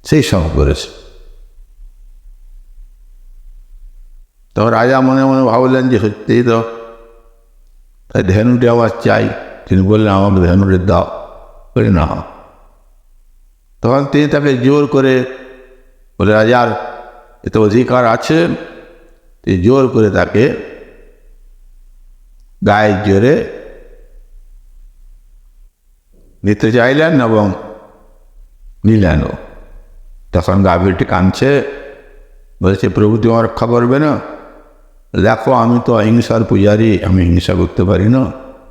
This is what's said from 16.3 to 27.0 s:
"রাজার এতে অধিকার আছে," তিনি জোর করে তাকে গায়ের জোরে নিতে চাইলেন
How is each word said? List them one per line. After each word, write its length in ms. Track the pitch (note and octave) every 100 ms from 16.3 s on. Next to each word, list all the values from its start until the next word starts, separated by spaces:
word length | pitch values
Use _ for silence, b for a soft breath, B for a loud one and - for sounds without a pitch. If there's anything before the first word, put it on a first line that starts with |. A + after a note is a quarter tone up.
"রাজার 680 | G#2+ A2 B2 A#2 - - - - - - _
এতে 140 | - A2
অধিকার 480 | G#2+ A2+ B2+ B2+ A#2+
আছে," 420 | A#2+ - D#3+ E3 - - - - - - _ _ _
তিনি 200 | - F#2+
জোর 260 | F#2+ C3+ C3
করে 220 | A2+ G#2+
তাকে 640 | F#2+ F2 G2+ C#3 - - - - - - _ - - - - - - - - - - - - - - -
গায়ের 380 | G#2 G#2+ F#2+
জোরে 580 | G2+ G2 A#2+ E3 - - - - - - - - - - - - - - - - - - _ - _ _ - _ _ _ _ _ - _
নিতে 280 | G2 G#2 A2+
চাইলেন 480 | A#2+ B2 C#3+